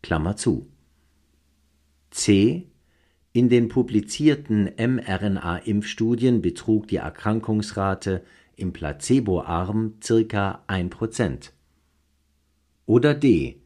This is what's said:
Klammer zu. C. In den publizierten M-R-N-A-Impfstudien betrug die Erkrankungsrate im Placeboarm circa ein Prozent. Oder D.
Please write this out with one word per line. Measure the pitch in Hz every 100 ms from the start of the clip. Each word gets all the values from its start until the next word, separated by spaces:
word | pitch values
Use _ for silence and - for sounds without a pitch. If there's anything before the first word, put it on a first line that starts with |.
Klammer | - 82 82 104
zu. | - 85 - _ _ _ _ _ _ _ _ _ _ _ _ _ _
C. | - - 98 107 165 - _ _ _ _ _ _
In | 120 123
den | 120 117
publizierten | 127 120 107 - - 151 143 147 107 98 -
M-R-N-A-Impfstudien | 117 127 - 95 101 95 85 87 - 104 104 - 113 117 127 117
betrug | 113 - - 110 107
die | -
Erkrankungsrate | 78 - 110 110 107 107 104 - 98 95 - 92 - _ _ -
im | 92
Placeboarm | - 76 73 - 131 110 87 78 85 90 107 110 110
circa | - 113 110 104 98 95 -
ein | 95 87
Prozent. | - 110 - 101 65 - _ _ _ _ _ _ _ _ _ _ _ _ _ -
Oder | 113 147
D. | 143 139 87 64 -